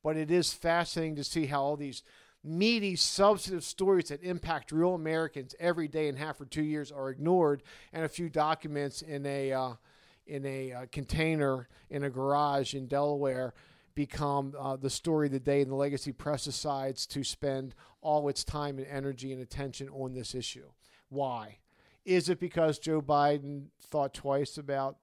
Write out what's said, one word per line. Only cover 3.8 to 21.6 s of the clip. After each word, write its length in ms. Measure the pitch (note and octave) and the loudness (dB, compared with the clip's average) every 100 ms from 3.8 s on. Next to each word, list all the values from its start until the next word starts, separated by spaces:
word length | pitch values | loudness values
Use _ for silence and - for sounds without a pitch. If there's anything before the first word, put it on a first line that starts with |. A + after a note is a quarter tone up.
| F#3+ F#3 - | 4 4 2
that 140 | C#3+ | -6
impact 480 | F3+ F3 E3+ D#3 - | -6 -6 -2 -4 0
real 240 | D#3 F3 | 4 4
Americans 600 | F3+ D#3 D#3+ D#3+ C#3+ B2+ - | 2 0 0 -2 -6 -12 -2
every 300 | E3+ E3+ D3+ | 0 2 0
day 200 | D#3 D3+ | 0 0
and 100 | C3 | 0
half 220 | D3+ C3+ | -6 -6
or 40 | |
two 180 | C3 D#3 | -6 -2
years 300 | D3+ D3+ C#3+ | 0 -2 -4
are 160 | C#3+ C3+ | -6 -6
ignored, 520 | C3 D#3 F3+ D#3 C#3+ - - - | -2 4 6 6 4 -4 -20 -12
and 120 | D#3+ | -4
a 40 | D#3 | -4
few 200 | - E3+ | -4 -2
documents 760 | D#3 D3+ D#3 D#3 D3 D3 - | 2 2 2 -2 -4 -4 -6
in 220 | D#3+ C#3+ | -8 -6
a, 280 | C#3 C#3 C3+ | -4 -2 0
uh, 200 | C3 C3 A2+ _ _ _ _ - | 0 -2 -6 _ _ _ _ -12
in 180 | C#3+ | -8
a, 280 | C#3 C3+ C3 | -6 -6 -8
uh, 140 | B2 B2+ | -10 -10
container 760 | D3 C3+ D#3+ D#3+ D#3 C#3+ C3 A#2+ - - | -8 -2 0 2 4 2 0 -4 -20 -8
in 140 | C#3+ | -4
a 60 | C#3+ | -4
garage 640 | B2+ C3+ C#3+ D3 C#3+ C3+ | -2 2 4 4 2 0
in 120 | C#3 B2+ | -6 -2
Delaware 680 | C#3 D3 D3 C#3 B2+ B2+ - - _ _ | 0 2 2 0 0 -4 -8 -20 _ _
become, 580 | - C#3+ - C#3+ C#3+ C#3 C#3+ | -4 -4 0 0 2 0 -4
uh, 160 | C3+ C3+ | -4 -2
the 140 | C3+ | -2
story 380 | - E3+ D#3 D3 | -2 2 2 4
of 40 | |
the 80 | C3+ | 2
day, 220 | B2+ C#3+ | 2 4
and 80 | C3+ | 2
the 40 | C3+ | 2
legacy 340 | C#3+ C#3 C#3+ | 0 0 -6
press 320 | B2+ D3 C#3+ | -6 -2 -2
decides 640 | D3 - D#3 C#3 C3+ C3+ - | -2 -4 -2 -2 -2 -4 -6
to 160 | C#3 | -4
spend 520 | C#3 - C#3+ C3+ C3 - - _ | -4 -2 -2 -2 -6 -14 -20 _
all 260 | D#3+ D3+ C#3+ | 2 2 2
its 140 | C#3 | -2
time 340 | - D3+ D3 C3+ | -4 -4 -4 -6
and 80 | C3+ | -6
energy 440 | C#3+ C#3 B2+ C3+ | -6 -6 -6 -8
and 80 | C3 | -10
attention 480 | B2+ - C#3 - C3+ | -10 -8 -8 -8 -12
on 220 | C3+ C3 | -8 -8
this 220 | B2+ A#2 | -8 -8
issue. 340 | B2+ A2+ B2+ G2 _ _ _ _ | -6 -8 -10 -18 _ _ _ _
Why? 500 | C3+ C#3 A#2+ G#2+ G2+ | -4 -2 -4 -8 -16